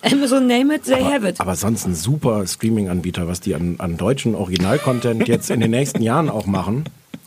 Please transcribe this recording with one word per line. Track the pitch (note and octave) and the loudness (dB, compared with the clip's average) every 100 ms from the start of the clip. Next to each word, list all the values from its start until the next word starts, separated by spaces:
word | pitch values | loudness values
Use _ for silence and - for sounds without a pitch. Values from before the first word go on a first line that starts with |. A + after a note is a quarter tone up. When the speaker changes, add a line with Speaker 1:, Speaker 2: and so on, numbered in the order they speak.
Speaker 1:
Amazon, | - C#4 C#4 C4+ B3+ | 0 2 4 4 4
name | A#3+ C#4 | 4 2
it, | D4+ B3 | 0 2
they | C4 | 2
Speaker 2:
aber, | C4 | 2
Speaker 1:
have | C#4+ G3 | 0 -2
it. | F3 | -2
Speaker 2:
aber | - F2 | -4 -2
sonst | - A2 F#2+ | 0 -2 -2
ein | |
super | E2+ F#2 D3 C3+ G#2+ F#2 | -4 -2 0 0 0 -2
Streaming-Anbieter, | - A2+ A2 F#2+ F2+ E2+ F2 E2+ | -2 0 0 0 -2 -2 -4 -4
was | F2 | -4
die | - | -4
an, | D2+ F2 F2 | -2 -2 -2
an | F2+ E2 | -4 -2
deutschen | F2+ C#3 A#2+ | 0 0 0
Original-Content | G#2 F#2 F2+ F#2 B2 - B2 A#2+ A2+ A2+ | -2 -2 0 2 2 2 0 0 0 2
jetzt | A2+ - | 0 0
in | D#3 | 0
den | A2+ | 2
nächsten | A#2 C#3+ - | 2 0 0
Jahren | A2+ C3+ D3+ | 0 2 0
auch | G#2+ G2+ | -2 -2
machen. | F#2+ F2 A#2+ D#3 - _ - | -2 -2 -4 -6 -12 _ -20